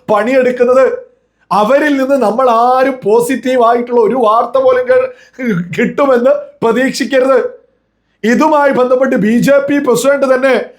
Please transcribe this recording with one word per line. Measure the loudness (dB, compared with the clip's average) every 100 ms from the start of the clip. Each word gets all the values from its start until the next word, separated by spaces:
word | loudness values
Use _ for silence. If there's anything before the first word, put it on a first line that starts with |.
| -4
പണിയെടുക്കുന്നത്. | -2 0 0 0 0 0 2 0 -2 -10 _ _ _ -4
അവരിൽ | -2 2 2 2 0
നിന്ന് | 0
നമ്മൾ | 0 0 0 2
ആരും | 2 2 2 0 -2
പോസിറ്റീവായിട്ടുള്ള | 0 0 0 -4 -2 0 2 0 0 0
ഒരു | 0
വാർത്ത | 0 2 0 0 0
പോലും | 0 0 0
കേ-, | 0 -2 -8 -20 -8 -4 -4 -4 -4
കിട്ടുമെന്ന് | -2 0 0 2 2
പ്രതീക്ഷിക്കരുത്. | 0 -4 -4 -2 0 -2 -4 -2 0 2 0 -2 -8 _ _ _ _ _ _
ഇതുമായി | -2 0 2 2 0
ബന്ധപ്പെട്ട് | 0 0 0 0 0
ബി | 0 0
ജെ | 2 2
പി | 0 -2
പ്രസിഡന്റ് | 0 0 0 0 0
തന്നെ | 0 0 -2 -4